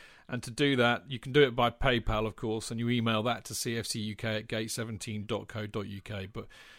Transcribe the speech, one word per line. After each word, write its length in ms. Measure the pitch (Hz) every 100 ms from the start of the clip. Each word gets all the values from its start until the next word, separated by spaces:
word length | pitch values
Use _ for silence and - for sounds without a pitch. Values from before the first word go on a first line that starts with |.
| - - -
And 140 | 123
to 60 | 123
do 260 | 117 143 131
that, 280 | 120 120 -
you 80 | 127
can 140 | 135
do 100 | 135
it 120 | 135
by 140 | 120 120
PayPal, 580 | - 139 120 110 107 110
of 100 | -
course, 340 | 113 110 -
and 100 | 113
you 80 | 117
email 340 | 120 113 110
that 200 | 117 113 -
to 80 |
C 220 | 107 127 117
F 100 | 107
C 140 | 117
U 160 | 107 101
K 200 | 117 107
at 120 | 110
gate 220 | 113 113
seventeen 560 | - 113 107 - 107 101
dot 200 | 104 -
co 200 | 110 107
dot 200 | 107 98
U 140 | 98
K. 260 | - 104 95
But 140 | 113 101 - -